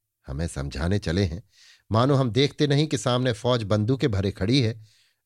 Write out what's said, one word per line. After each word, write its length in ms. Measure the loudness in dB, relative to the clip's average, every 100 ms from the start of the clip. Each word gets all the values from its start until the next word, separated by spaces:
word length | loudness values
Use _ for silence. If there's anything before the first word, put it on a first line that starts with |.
| _ _ -10
हमें 200 | -6 -6
समझाने 520 | -6 -8 -4 -2 -2
चले 240 | 0 0
हैं, 200 | 0 -2 -14 _ -20 _ -2
मानो 240 | 2 4 2
हम 160 | 2
देखते 360 | 2 0 0 0
नहीं 200 | 2 0
कि 100 | -2
सामने 340 | 0 0 0
फौज 320 | -2 0 0
बंदूकें 480 | 2 0 0 0 0
भरे 200 | 0 -2
खड़ी 300 | -2 0 2
है 220 | 0 -4 -12 _ _ _